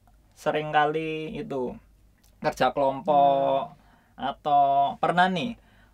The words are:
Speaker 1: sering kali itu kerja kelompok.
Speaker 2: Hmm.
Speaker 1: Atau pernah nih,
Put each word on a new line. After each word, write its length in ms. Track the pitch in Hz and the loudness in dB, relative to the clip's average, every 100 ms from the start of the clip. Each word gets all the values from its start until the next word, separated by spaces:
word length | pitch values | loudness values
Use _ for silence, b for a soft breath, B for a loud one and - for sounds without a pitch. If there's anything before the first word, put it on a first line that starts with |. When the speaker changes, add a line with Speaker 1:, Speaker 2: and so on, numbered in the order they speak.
| _ _ _ | _ _ _
Speaker 1:
sering 360 | - 151 151 151 | -8 -4 -4 0
kali 640 | 170 147 156 160 156 156 143 | 0 2 0 -4 -8 -8 -10
itu 400 | 147 139 127 208 _ _ _ _ _ - | -8 -6 -6 -8 _ _ _ _ _ -6
kerja 320 | 151 - 127 | -4 0 0
kelompok. 960 | 143 135 135 156 143 139 135 139 139 - | 0 -2 -2 0 4 4 4 0 -2 -4
Speaker 2:
Hmm. 80 | - b b b b | -14 b b b b
Speaker 1:
Atau 440 | 131 - 151 143 139 139 139 127 | -8 -6 2 4 4 4 0 0
pernah 280 | 160 170 185 | 0 2 2
nih, 280 | 180 120 117 b b b | 0 -6 -10 b b b